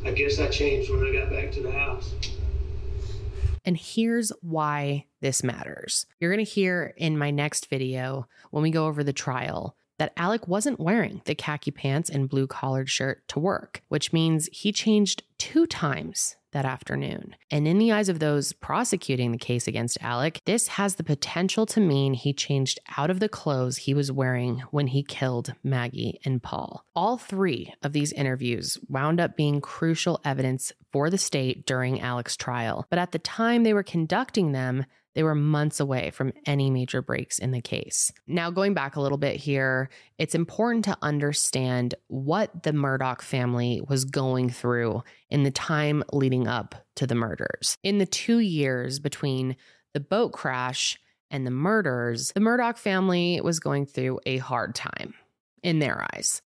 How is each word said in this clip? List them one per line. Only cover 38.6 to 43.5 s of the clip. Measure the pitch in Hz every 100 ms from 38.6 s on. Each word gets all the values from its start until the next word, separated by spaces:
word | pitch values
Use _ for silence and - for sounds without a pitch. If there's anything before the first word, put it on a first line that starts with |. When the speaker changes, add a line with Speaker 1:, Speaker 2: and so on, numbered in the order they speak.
| 202
Speaker 2:
back | 180 139
a | 147
little | 139 143
bit | 143
here, | - 143 139 135 131 135 - - -
it's | 160
important | 165 170 - 233 233
to | 208 -
understand | 151 147 143 147 - 131 127 123 123 - _
what | 131 139 185 220 175
the | 160
Murdaugh | 151 139 135 131 120
family | - 135 123